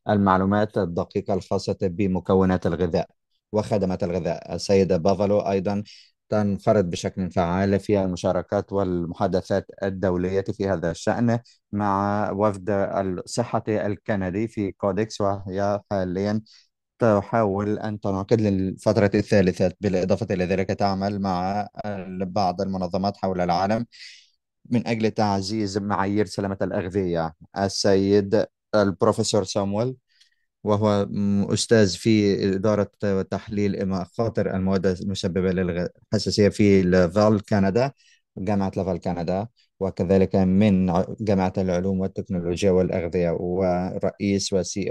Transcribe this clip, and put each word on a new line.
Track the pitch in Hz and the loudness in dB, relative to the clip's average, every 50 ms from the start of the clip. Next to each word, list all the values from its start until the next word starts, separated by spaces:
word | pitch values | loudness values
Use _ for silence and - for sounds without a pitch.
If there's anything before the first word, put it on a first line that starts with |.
| _ - | _ 0
المعلومات | 107 101 101 95 92 92 95 95 101 104 107 107 - 117 | 0 2 4 4 4 4 2 2 2 0 0 0 -2 -2
الدقيقة | 98 85 85 92 90 - - 104 90 - 104 | -2 -2 -2 -4 -6 -4 -4 -6 -4 -2 -4
الخاصة | 95 - - 104 98 - - 98 - - | -4 -2 -4 -4 -4 -2 -4 -4 -4 -4
بمكونات | 92 85 87 104 95 92 90 85 - 98 95 95 92 92 90 - | -4 -2 -2 -2 0 0 -2 0 2 4 4 4 4 2 2 0
الغذاء | 95 85 78 92 85 82 90 - - _ _ _ _ _ _ _ _ - | -2 -2 0 0 0 0 -2 -2 -4 _ _ _ _ _ _ _ _ -4
وخدمات | 104 104 - 117 104 98 92 90 85 - | -4 -2 0 -2 0 0 -2 -2 -2 -4
الغذاء. | 87 87 92 82 85 82 80 - - 90 | -4 -4 -4 -2 -4 -6 -6 -8 -10 -10
السيدة | 87 - - 101 95 98 82 92 | -8 -2 2 2 4 4 4 2
بافالو | 87 78 98 98 87 104 98 104 104 | 2 2 0 2 2 2 2 2 0
أيضًا | - 92 98 98 90 104 101 101 107 - - - - _ _ _ _ _ | 0 0 -2 -2 -2 -2 -4 -4 -6 -10 -16 -20 -20 _ _ _ _ _
تنخرط | 113 107 104 101 98 92 - 110 110 107 95 | -2 0 0 0 -2 -2 0 2 2 2 2
بشكل | 87 85 - - 98 - - 95 85 | 0 -2 -6 -6 -6 -6 -6 -6 -4
فعال | - 95 90 85 87 92 98 101 98 95 | -2 -2 0 0 0 0 0 2 0 0
في | - - 104 98 95 | 0 0 0 0 0
المشاركات | 95 90 85 - 95 87 90 85 - 107 101 92 - 98 | -2 -4 -2 -2 -2 -2 -2 -2 -2 -4 -4 -4 -2 -2
والمحادثات | 98 98 92 90 87 85 80 85 - 107 95 87 92 87 - 107 95 90 - - - - | -2 -2 0 -2 -2 -4 -6 -4 -2 -2 0 0 -2 -2 -2 -2 -4 -4 -6 -8 -8 -6
الدولية | 98 95 92 92 95 90 90 90 92 95 98 95 - 101 | -6 -4 -2 0 0 0 0 -2 -2 -2 -2 -2 -4 -4
في | - 101 98 | -4 -2 -2
هذا | 95 85 80 85 | -2 0 -2 -4
الشأن | 85 - - 107 101 98 120 117 113 120 - _ _ _ _ _ - | -4 -2 -2 -2 0 0 0 0 0 -2 -4 _ _ _ _ _ -6
مع | 104 104 101 98 98 101 101 101 104 104 95 | -4 -2 0 0 0 0 0 0 -2 -2 -2
وفد | 92 98 104 107 98 95 90 98 | -2 0 0 0 0 -2 -4 -2
الصحة | 104 98 98 - 87 90 98 95 90 87 - - - - 117 - - 113 - - | -2 0 0 -2 -2 -2 -2 -2 -4 -6 -8 -6 -6 -6 -4 -4 -4 -4 -2 -2
الكندي | 107 104 - 104 104 - _ - 113 98 95 92 87 101 113 113 | -2 -2 -2 -4 -6 -6 _ -4 -4 -2 -2 -4 -4 -4 -4 -4
في | - - 104 95 - | -4 -4 -4 -4 -4
كودكس، | - - 101 95 92 110 110 - - | -4 -4 -2 0 0 -2 -4 -4 -2
وهي | 107 98 101 98 95 98 92 98 101 101 104 101 - _ | -2 -2 -2 -4 -6 -8 -4 -2 -2 -2 -2 -4 -4 _
حاليًا | 104 98 92 90 87 92 98 104 107 110 107 - - _ _ _ _ _ _ _ _ _ | -4 -2 -2 -2 -2 -2 -2 -2 -2 -2 -4 -8 -16 _ _ _ _ _ _ _ _ _
تحاول | 123 113 107 101 95 - - 117 113 101 95 98 104 104 107 - | 2 4 4 4 2 0 0 0 2 2 0 -2 -2 -2 -4 -4
أن | - 110 107 104 | -4 -6 -8 -6
تنعقد | - 110 98 95 98 - 123 113 | -4 -4 -4 -4 0 2 2 2
للفترة | 107 104 98 95 95 95 - - - 113 104 113 101 101 - | 4 2 2 0 -2 -2 -4 -2 0 2 2 4 4 4 4
الثالثة. | 107 101 - 113 104 92 92 87 - 98 90 85 - | 2 2 2 2 4 4 2 2 2 0 0 0 -2
بالإضافة | - 104 92 90 90 92 104 92 - 90 | -2 0 0 0 0 0 0 -2 -2 -2
إلى | 104 90 90 | -2 -2 0
ذلك | 90 95 92 98 90 | 0 0 -2 -2 -2
تعمل | 101 - 104 98 98 95 98 101 104 101 | -2 0 0 0 0 0 -2 -4 -4 -2
مع | 98 98 92 87 90 95 101 104 104 101 - - - | -2 -2 -2 -2 -2 -4 -4 -4 -6 -8 -10 -12 -10
ال-، | 107 101 101 92 95 92 92 95 | -10 -10 -10 -10 -10 -8 -6 -6
بعض | 92 90 104 101 90 90 87 | -4 -2 0 0 0 0 -2
المنظمات | 98 95 95 92 92 87 90 95 95 101 101 | -4 -4 -2 -4 -4 -4 -2 -2 -2 -2 -2
حول | - - 95 92 90 | -2 -4 -4 -2 0
العالم | 90 - - 170 190 98 110 117 120 - - - - - - - _ _ _ _ _ _ _ _ _ - | 0 0 0 0 0 0 0 -2 -4 -6 -12 -18 -20 -20 -20 -20 _ _ _ _ _ _ _ _ _ -4
من | 120 120 - | -2 -2 0
أجل | - 120 110 113 107 | -2 -2 0 0 -2
تعزيز | 98 - 110 104 98 98 95 92 110 110 107 98 95 107 | 0 0 0 0 0 0 -2 -4 -4 -4 -4 -2 -2 -4
معايير | 98 101 104 87 95 95 101 104 104 | -4 -2 -2 -2 -2 0 0 0 -2
سلامة | 92 - - 101 98 95 - 104 | -2 -4 -4 -4 -4 -4 -4 -4
الأغذية. | 90 95 101 90 92 87 101 95 90 87 82 82 80 - _ - - - 98 | -4 -2 -4 -4 -2 -2 -2 0 0 0 -2 -2 -4 -6 _ -20 -12 -4 -2
السيد | 98 98 - - - 107 98 95 98 98 101 104 98 98 107 107 - - _ _ _ _ - | -2 -2 0 0 2 2 4 4 4 4 4 4 4 4 2 0 0 0 _ _ _ _ 2
البروفيسور | 107 101 101 90 - - 110 101 - 110 - - 107 95 | 2 2 2 2 2 2 2 2 2 0 0 0 0 0
سامويل، | - - 107 98 98 101 104 117 127 131 - _ _ _ _ _ _ _ _ _ _ _ _ - | 0 -2 -2 -2 -2 -2 -2 -2 -4 -6 -8 _ _ _ _ _ _ _ _ _ _ _ _ -2
وهو | 101 107 101 107 107 104 101 101 - | 0 0 2 2 2 2 2 0 -2
م-، | - 101 101 101 101 101 98 - - | -2 -2 0 0 2 2 2 0 0
أستاذ | 101 - - 117 113 107 92 - | -2 2 4 6 6 6 4 2
في | - - 113 110 107 104 101 98 - - 101 95 | 0 2 4 4 4 4 4 2 2 0 0 0
إدارة | 98 95 110 104 101 101 - _ _ - | 0 2 2 2 2 0 -2 _ _ -2
وتحليل | 104 98 95 92 - - 95 - - 107 101 104 101 92 - 101 92 | -2 0 0 -2 -2 -6 -6 -6 -6 -4 -2 -2 -2 -2 -2 -4 -4
مخاطر | 95 90 87 - _ - 117 113 - - 101 92 - | -4 -4 -6 -6 _ -4 -2 -2 0 -2 -2 -2 -2
المواد | 92 92 95 95 98 87 | -2 0 0 0 2 2
المسببة | 98 92 90 - 101 95 - - 98 82 95 90 95 92 | 0 0 -2 -4 -6 -6 -4 -4 -2 -2 0 0 0 0
للغ-، | 92 92 90 85 87 87 - - _ _ _ - | 0 0 -2 -2 -2 -4 -6 -8 _ _ _ -4
للحساسية | 104 - 98 92 - 104 98 | -2 -2 0 2 4 4 4
في | - - 107 101 98 95 92 | 4 4 6 6 6 6 6
لافال | 90 90 92 90 85 85 104 104 107 110 101 - | 6 4 4 4 4 4 4 4 4 4 2 2
كندا، | - 110 101 95 98 92 113 127 139 - _ _ _ _ _ _ _ _ - | 0 2 2 2 2 2 2 0 0 -2 _ _ _ _ _ _ _ _ -8
جامعة | 95 92 104 98 95 95 95 | -4 -2 -2 0 -2 -2 -2
لافال | 101 92 92 90 85 | -2 -2 -2 -2 -2
كندا، | - 95 90 87 85 80 90 95 104 110 - _ _ _ _ _ | -4 -4 -4 -4 -4 -2 -2 -4 -4 -6 -10 _ _ _ _ _
وكذلك | 95 95 - - 101 85 98 95 95 92 - | -4 -4 -2 -2 0 2 4 4 4 4 2
من | 98 95 92 92 95 107 107 98 92 92 92 | 2 2 4 4 4 4 4 4 4 2 2
ع-، | 82 90 - - - - | 2 0 0 -2 -4 -6
جامعة | 113 101 104 95 92 92 - 104 | -2 0 0 2 2 0 0 -2
العلوم | 95 92 87 87 92 98 95 92 | -2 0 0 0 0 -2 -2 -2
والتكنولوجيا | 95 95 - - 95 - 98 90 85 87 87 82 98 98 | -4 -4 -6 -8 -8 -6 -6 -4 -2 -4 -2 0 2 2
والأغذية، | 90 92 92 87 - 92 82 85 80 92 87 85 | 4 4 2 2 0 -2 -4 -2 -2 0 0 0
ورئيس | 82 - 90 90 90 92 95 92 87 90 90 92 95 98 - 95 - - 101 101 98 98 - - 101 | -2 -2 -4 -4 -2 -2 0 0 0 0 -2 -4 -6 -4 -4 -4 -4 -2 -2 0 0 0 -2 -2 -2
و | 95 87 | -2 -2
سي | - - 101 92 - | -4 -6 -6 -4 -2